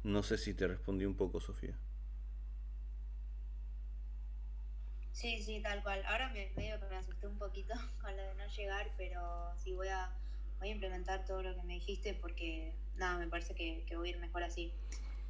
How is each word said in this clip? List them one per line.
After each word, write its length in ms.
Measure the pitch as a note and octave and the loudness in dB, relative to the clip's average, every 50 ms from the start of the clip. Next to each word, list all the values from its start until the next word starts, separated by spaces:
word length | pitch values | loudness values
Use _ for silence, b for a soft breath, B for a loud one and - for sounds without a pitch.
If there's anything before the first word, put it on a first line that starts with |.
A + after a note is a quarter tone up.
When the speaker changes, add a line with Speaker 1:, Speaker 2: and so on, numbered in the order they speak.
| - | 6
Speaker 1:
No 180 | G#2+ G2+ G#2 G2+ | 8 6 6 8
sé 140 | - A2+ G#2 | 6 4 4
si 160 | - G#2 F#2+ | 4 2 4
te 140 | - F#2+ F2+ | 6 6 4
respondí 380 | F2+ F#2 - - F#2+ F#2+ F#2+ | 4 2 2 2 4 4 4
un 100 | G2 F#2+ | 4 6
poco, 240 | F#2+ G2 F2+ - G2+ | 6 4 4 4 0
Sofía. 380 | - - G2+ - - G2 G2+ - - - - - - - - - - - - - - - - - - - - - - - - - - - - - - - - - - - - - - - - - - - - - - - - - - - - - - - - - - - - - - - - - - - | 0 0 -2 -2 -2 -2 -2 -2 -2 -2 -2 -2 -2 -2 -2 -2 -2 -2 -2 -2 -2 -2 -2 -2 -2 -2 -2 -2 -2 -2 -2 -2 -2 -2 -2 -2 -2 -2 -2 -2 -2 -2 -2 -2 -2 -2 -2 -2 -2 -2 -4 -4 -4 -4 -4 -4 -4 -4 -4 -4 -4 -4 -4 -4 -4 -4 -4 -4 -4 -4 -4 -4 -4 -4
Speaker 2:
Sí, 300 | - - - A#3 A#3 A3 G#3 | -4 -2 0 0 0 0 0
sí, 180 | G#3+ A3 G#3+ | -2 -2 0
tal 220 | G#3 G#3+ G#3 G3+ G3+ | 0 0 0 2 2
cual. 200 | G#3 G3 G3 - - | 2 0 0 2 2
Ahora 220 | G#3+ A3+ C4 B3+ A#3 | 2 2 2 2 0
me, 180 | G#3 G3 - - | -2 -2 -2 0
medio 240 | - G#3 G#3+ A3 G#3+ | 0 0 0 0 -2
que 80 | - - | -2 -2
me 80 | - | -2
asusté 320 | - - - - - G#3 G3+ | -2 -2 -2 -2 -2 -2 -2
un 100 | G3+ - | -2 -2
poquito 360 | G#3 G3 G3 G3 G3 - A3 A#3+ A#3+ A#3+ | -2 -2 -2 -2 -2 -2 -2 -2 -2 -2
<laughs> 140 | - - | -2 -2
con 140 | - G#3 F#3+ | -2 -2 -2
lo 80 | F#3+ F#3+ | -2 -2
de 120 | F#3+ F#3+ | -2 -2
no 120 | F#3+ G3+ G3 - | -2 -2 -2 -2
llegar, 360 | - G#3 G3 G3 G3+ G#3 A3 - - | -2 0 0 0 0 0 0 -2 -2
pero 540 | F#3 F3+ F3 F3 F3 F3 F3 E3+ F3 F3 - - | -2 -2 -2 -2 -2 -2 -2 -2 -2 -2 -2 -2
sí 160 | - F#3 F#3 | -2 -2 0
voy 140 | F3+ F#3 F#3+ | 0 2 2
a, 220 | F#3+ F#3 F#3 F#3 - b b b b b b b - - | 2 2 0 0 -2 b b b b b b b -2 0
voy 100 | F#3 G3+ | 0 0
a 20 | |
implementar 540 | G#3+ G#3 F#3+ F#3+ F#3 F#3 F3+ F#3 F#3+ F#3+ - | 0 0 0 0 0 0 2 2 2 2 2
todo 180 | - F#3+ F#3+ F#3 | 2 2 2 2
lo 120 | F#3 F#3 | 0 0
que 80 | F3+ F3+ | 0 0
me 100 | F3 F3 | 0 0
dijiste 380 | F3 - - G3+ F#3+ - G#3+ F#3+ | 0 0 0 0 0 0 0 0
porque, 600 | F3+ E3+ E3+ - - E3+ E3 E3 D#3+ D#3+ D#3+ D3+ - - - - - | 0 -2 -2 -2 -2 0 0 0 0 -2 -2 -2 -2 -2 -2 0 2
nada, 220 | F#3 F3+ F3+ F3 | 2 4 4 2
me 80 | E3+ E3 | 2 2
parece 260 | E3+ E3+ E3+ - E3+ | 0 0 0 0 0
que, 300 | - E3+ E3 E3 D#3+ - - | 0 0 0 0 0 0 0
que 80 | E3+ | 0
voy 140 | E3+ E3+ F3 | 0 0 0
a 20 | |
ir 80 | F3 F3 | 0 0
mejor 240 | E3+ E3+ - F3 F3 | -2 0 0 0 0
así. 300 | E3+ - F3 E3+ E3 - B B B B B B B B B B B | 2 0 0 0 0 0 B B B B B B B B B B B